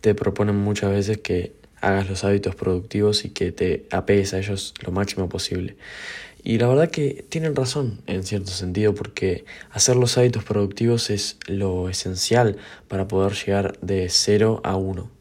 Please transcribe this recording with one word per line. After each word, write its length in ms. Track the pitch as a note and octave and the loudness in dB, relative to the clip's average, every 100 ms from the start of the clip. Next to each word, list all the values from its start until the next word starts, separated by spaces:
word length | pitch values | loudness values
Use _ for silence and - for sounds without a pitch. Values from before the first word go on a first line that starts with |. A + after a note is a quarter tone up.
te 140 | A2 | 2
proponen 420 | G#2 G2 F#2+ G#2 G2+ | 2 0 0 0 2
muchas 340 | G2+ G#2 G2+ | 2 0 2
veces 280 | G2+ G2+ G#2+ | 2 0 -2
que 340 | - F2+ - - - _ | 0 -2 -2 -10 -20 _
hagas 280 | - G2 G2 | 0 0 0
los 160 | F#2+ | -2
hábitos 300 | G2 G2+ G2 | 2 2 0
productivos 720 | F#2 - F2+ G2+ G#2+ G#2 G#2 | -4 -2 -2 -2 2 2 2
y 60 | G#2 | -2
que 220 | - F2+ | -4 -4
te 340 | - F#2 E2 - | 0 0 0 -2
apegues 440 | F#2 - G2+ G2 | -4 2 2 2
a 40 | F#2+ | -2
ellos 360 | G2 G2 - - | -2 -4 -6 -10
lo 100 | - | -6
máximo 360 | F#2 G2 - F#2 | -2 -2 -2 -4
posible. 480 | F2 - F2+ F2+ - - - - - - - | -4 -4 -4 -6 -10 -18 -16 -14 -14 -16 -10
Y 160 | - A2+ | -2 2
la 100 | A#2+ | 4
verdad 220 | C3+ E3 | 4 4
que 340 | D#3+ C#3+ - - | 2 -2 -2 -8
tienen 260 | E3+ D#3+ | -4 -2
razón 460 | C#3 C3 D3 B2+ G2+ - | 0 0 0 -2 -4 -6
en 180 | F#2+ | -6
cierto 260 | F#2 G#2 F#2 | -4 -4 -4
sentido, 440 | F#2 F2+ F2+ G#2+ | -6 -4 2 2
porque 500 | G2+ - - F#2+ F2 - - - | 2 -6 -2 -2 -2 -6 -20 -14
hacer 260 | - - B2+ | 0 4 4
los 200 | B2 B2+ | 4 4
hábitos 260 | B2 A#2+ | 4 2
productivos 680 | - G#2 G2+ G2+ A#2 A#2 - | -2 0 0 0 2 2 0
es 260 | G#2 - - - | -2 -4 -8 -6
lo 420 | G2 G2 F2+ F#2 | -2 0 0 -2
esencial 680 | F#2 F#2+ F2+ - A#2 A#2 G2+ - - _ | -4 -6 -4 2 4 4 2 -10 -20 _
para 200 | F#2+ F#2 | -4 0
poder 260 | F#2+ G2 | 2 0
llegar 440 | G2+ - G2 F#2+ - | 0 -2 0 0 -4
de 280 | F2+ F#2+ F2+ | -4 -2 0
cero 520 | - - G#2 A2 A2+ | 0 4 4 4 2
a 120 | - F#2+ | 0 -2
uno. 340 | F#2+ F#2 F2 - | -2 -6 -10 -16